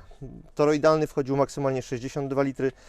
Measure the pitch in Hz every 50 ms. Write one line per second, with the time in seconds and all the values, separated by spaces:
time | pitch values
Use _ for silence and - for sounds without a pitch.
0 | - - - - - - 117 113 - - - - 147 147 151 147 135 156 156 156
1 | 156 - - 156 135 123 139 139 135 - - 147 139 135 135 131 120 - 135 120
2 | 120 135 - 147 139 135 135 135 139 139 127 - 131 135 - - -